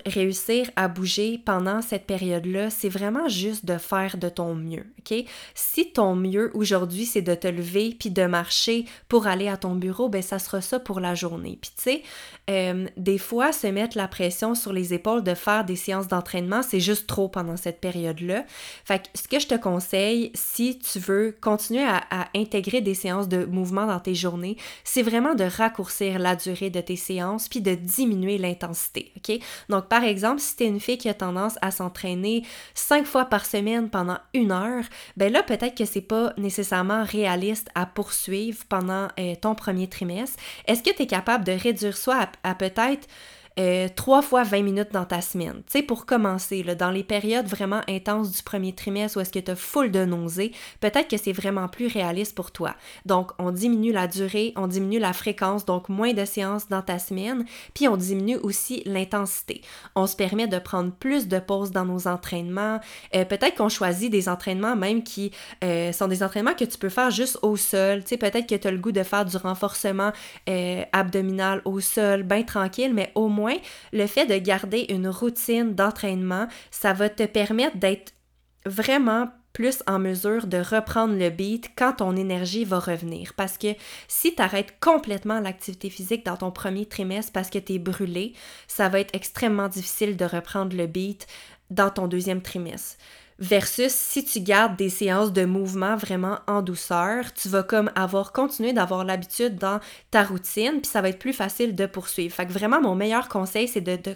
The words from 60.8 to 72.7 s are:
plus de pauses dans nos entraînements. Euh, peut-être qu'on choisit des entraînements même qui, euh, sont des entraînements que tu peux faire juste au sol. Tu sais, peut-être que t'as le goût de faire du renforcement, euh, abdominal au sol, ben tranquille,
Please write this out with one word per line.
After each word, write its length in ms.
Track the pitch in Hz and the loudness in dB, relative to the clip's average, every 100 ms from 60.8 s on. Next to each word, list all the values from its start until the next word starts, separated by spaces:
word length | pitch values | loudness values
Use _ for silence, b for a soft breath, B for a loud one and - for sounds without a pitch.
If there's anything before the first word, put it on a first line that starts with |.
| 180 | -2
plus 360 | 180 262 285 196 | -2 0 0 2
de 100 | 185 | -2
pauses 320 | 185 196 196 | 0 -2 0
dans 160 | 185 180 | -2 0
nos 220 | 180 180 | 0 -2
entraînements. 720 | 180 - 175 175 190 214 220 B B B 185 | -4 -4 -6 -4 -2 -2 -2 B B B 0
Euh, 80 | |
peut-être 300 | 185 202 269 - | 2 2 2 4
qu'on 140 | 214 | 2
choisit 420 | - 185 180 233 | 2 0 2 2
des 180 | 208 180 | 2 2
entraînements 460 | 180 202 185 214 233 | -2 -2 0 0 2
même 280 | 190 226 | 2 0
qui, 260 | 226 - 202 B B B | -2 -6 -6 B B B
euh, 280 | 185 170 170 | 0 0 0
sont 160 | 170 190 | 0 0
des 160 | 185 | 2
entraînements 320 | 190 202 247 262 | 0 2 0 2
que 100 | 240 | -2
tu 140 | - | -2
peux 100 | 190 | -2
faire 220 | 214 254 | 2 2
juste 260 | 202 254 - | 2 0 2
au 120 | 214 202 | 0 2
sol. 460 | - 190 190 202 | 2 4 4 2
Tu 60 | 190 | -2
sais, 100 | 240 | 0
peut-être 300 | 208 233 233 | 0 0 0
que 80 | 196 | 0
t'as 160 | 196 | 0
le 80 | 185 | 0
goût 120 | 208 | 0
de 120 | 190 | 0
faire 220 | 185 202 185 | 0 0 0
du 120 | 180 | -2
renforcement, 720 | 185 185 202 - 202 196 202 208 B B - | -2 -2 -2 -2 -2 0 0 -2 B B -2
euh, 320 | 185 180 180 - | -2 0 -2 0
abdominal 720 | 190 185 190 190 190 190 190 196 | 0 2 0 0 0 0 0 -2
au 140 | 190 | -2
sol, 440 | 185 226 208 196 | 0 2 4 2
ben 200 | 185 208 | 2 0
tranquille, 520 | 233 208 190 | 2 0 0